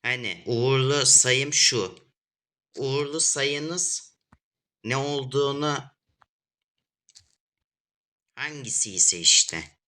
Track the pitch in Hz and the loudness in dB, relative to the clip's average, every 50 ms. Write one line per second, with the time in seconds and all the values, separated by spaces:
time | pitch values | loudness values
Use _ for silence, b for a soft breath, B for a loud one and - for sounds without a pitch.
0 | - 120 123 123 120 104 90 90 - - 120 117 120 131 135 131 131 131 143 147 | -2 -4 -4 -4 -4 -8 -8 -8 -6 -4 -2 0 2 2 2 2 2 2 2 2
1 | 131 117 - - - 127 127 127 139 147 147 - - - - 117 95 95 - - | 4 6 6 6 6 6 4 2 2 0 2 2 2 4 2 0 -2 -4 -8 -16
2 | _ _ _ _ _ _ _ _ _ _ _ _ _ _ _ - 131 135 135 143 | _ _ _ _ _ _ _ _ _ _ _ _ _ _ _ -8 -4 -2 -2 -2
3 | 147 143 147 160 160 - - 147 139 143 143 143 151 160 170 - - - - - | -2 -4 -4 -2 -2 0 0 0 -2 -2 -2 -4 -6 -6 -4 -4 -4 -4 -4 -8
4 | - - _ _ _ _ _ _ _ _ _ _ _ _ _ _ _ 110 127 135 | -10 -16 _ _ _ _ _ _ _ _ _ _ _ _ _ _ _ -4 -2 -2
5 | 139 143 147 143 135 131 135 139 143 139 139 143 147 151 143 139 135 - _ _ | -2 -2 -4 -4 -4 -2 0 0 0 0 0 -2 -2 -2 -2 -4 -6 -12 _ _
6 | _ _ _ _ _ _ _ _ _ _ _ _ _ _ _ _ _ _ _ _ | _ _ _ _ _ _ _ _ _ _ _ _ _ _ _ _ _ _ _ _
7 | _ _ _ - _ _ _ _ _ _ _ _ _ _ _ _ _ _ _ _ | _ _ _ -20 _ _ _ _ _ _ _ _ _ _ _ _ _ _ _ _
8 | _ _ _ _ _ _ _ - 135 151 151 147 131 107 - - - 110 95 92 | _ _ _ _ _ _ _ -10 -10 -10 -8 -10 -10 -6 -4 -4 -4 -4 0 2
9 | - - 95 87 82 - - - - - - 82 80 - _ _ _ | 2 2 2 2 2 4 4 4 2 0 -2 -8 -8 -10 _ _ _